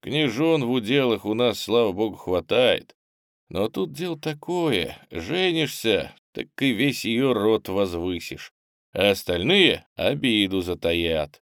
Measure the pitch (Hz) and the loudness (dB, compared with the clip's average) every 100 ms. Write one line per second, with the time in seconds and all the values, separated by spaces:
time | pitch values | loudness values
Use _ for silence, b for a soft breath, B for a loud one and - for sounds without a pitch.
0 | - 139 147 110 160 160 120 127 104 139 | -4 -2 -2 0 0 2 0 -2 0 2
1 | 127 107 101 110 123 117 - 113 113 92 | 2 0 -2 0 0 0 0 2 2 0
2 | 110 - - 90 82 107 127 90 - - | -4 -4 -2 -2 0 2 4 2 -2 -20
3 | _ _ _ _ _ 92 104 - 185 143 | _ _ _ _ _ -4 -4 -2 -6 -4
4 | 180 160 160 151 - 180 165 104 80 - | -8 -6 -6 -8 -6 -2 0 0 -2 -8
5 | - 80 87 170 185 165 147 - 113 95 | -12 -12 -6 -2 0 0 -2 -2 0 0
6 | 69 - _ - - - 139 107 139 120 | 0 -12 _ -12 -12 -2 0 2 0 0
7 | 104 113 135 113 104 110 - 95 98 85 | -2 0 2 2 4 2 0 -2 0 -2
8 | 90 87 - - - _ _ _ _ - | -4 -6 -8 -14 -16 _ _ _ _ 0
9 | 101 98 - 87 104 196 165 - _ - | 2 2 -2 -2 2 4 4 2 _ -2
10 | 90 143 135 107 98 95 87 85 85 85 | -2 0 0 2 2 0 -2 -2 0 0
11 | 82 80 73 - | 0 0 -2 -8